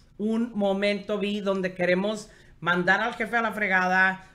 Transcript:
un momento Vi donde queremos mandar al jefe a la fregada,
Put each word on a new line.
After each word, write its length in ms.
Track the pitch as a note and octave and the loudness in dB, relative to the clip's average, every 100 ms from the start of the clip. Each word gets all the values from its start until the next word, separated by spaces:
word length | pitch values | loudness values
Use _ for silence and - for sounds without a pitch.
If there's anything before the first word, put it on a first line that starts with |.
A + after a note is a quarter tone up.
| - - | -20 -6
un 340 | G#3+ A3+ A#3 | -2 0 -2
momento 640 | G3+ G3 F#3+ G3+ G3+ G3+ G#3 | 0 0 2 0 -2 -4 -4
Vi 220 | G3+ G#3 | -2 -2
donde 340 | G3 G3 F#3 | -2 -2 -4
queremos 560 | F#3 F3 F3+ G3+ G#3+ - - - - | -2 0 2 0 -4 -10 -20 -20 -6
mandar 400 | E3 F3 F3+ G3+ | 0 2 4 2
al 120 | A#3 | 0
jefe 240 | A#3 G#3+ A#3 | -4 -2 -2
a 40 | |
la 120 | A3+ | -2
fregada, 720 | G#3 G3+ F#3 F#3 F#3 F#3+ F#3 - | -2 0 2 2 4 2 0 -8